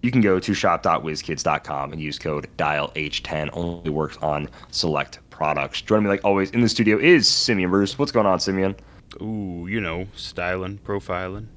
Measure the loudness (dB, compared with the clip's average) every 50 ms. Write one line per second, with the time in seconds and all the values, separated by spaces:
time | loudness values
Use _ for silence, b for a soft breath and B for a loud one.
0 | -2 2 4 4 4 6 4 2 2 0 -2 2 4 2 2 2 2 2 0 0
1 | 0 -4 -6 -6 -6 -6 -6 -4 0 0 0 0 -2 -4 -6 -6 -6 -6 -6 -8
2 | -6 -6 -8 -6 -6 -4 -4 -4 -6 -8 -6 -4 -2 -2 0 -2 -2 -4 -4 -6
3 | -6 -6 -6 -8 -8 -6 -6 -4 -4 -4 -4 -4 -4 -4 -6 -6 -6 -4 -2 -2
4 | -2 -4 -4 -4 -2 -2 -2 -2 -4 -6 B B B B -8 -4 -2 0 0 0
5 | -2 -4 -8 -20 -20 _ -8 -4 -2 -2 0 -2 -4 -4 -6 -10 -2 2 2 2
6 | 4 2 0 2 2 2 2 2 2 0 2 2 2 2 4 2 4 4 4 4
7 | 6 6 6 6 6 4 2 2 2 0 2 2 2 4 4 4 4 2 2 -2
8 | -4 0 2 2 4 4 4 2 2 0 0 2 0 0 -2 -4 B B B B
9 | B -20 -16 -12 -8 -8 -6 -6 -6 -6 -8 -8 -8 -4 -4 -4 -2 -2 -4 -4
10 | -6 -8 -10 -12 -14 -10 -6 -4 -2 -2 -2 -2 -4 -6 -8 -10 -8 -6 -6 -6
11 | -4 -4 -4 -4 -4 -6 -8 -10 -12 -14 -16